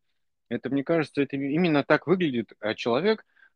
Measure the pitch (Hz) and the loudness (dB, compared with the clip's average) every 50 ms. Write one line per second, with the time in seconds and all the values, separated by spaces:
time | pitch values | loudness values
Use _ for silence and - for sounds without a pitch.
0 | _ _ _ _ _ _ _ _ _ - 120 117 - 120 135 139 135 - 165 165 | _ _ _ _ _ _ _ _ _ -8 -8 -6 -4 -4 -4 -2 0 0 0 0
1 | 151 - - - 139 131 - 139 139 139 143 160 185 170 151 143 135 - 156 147 | 0 -2 -2 -2 -2 -2 -2 -6 -4 -2 0 0 2 2 2 2 2 2 2 2
2 | - - 180 190 170 151 127 117 107 - - _ - 107 110 - - 127 117 131 | 2 2 0 2 2 0 0 -2 -4 -6 -8 _ -6 -4 -4 -2 -2 0 0 0
3 | 170 214 220 214 - _ _ _ _ _ _ | 2 0 0 -2 -4 _ _ _ _ _ _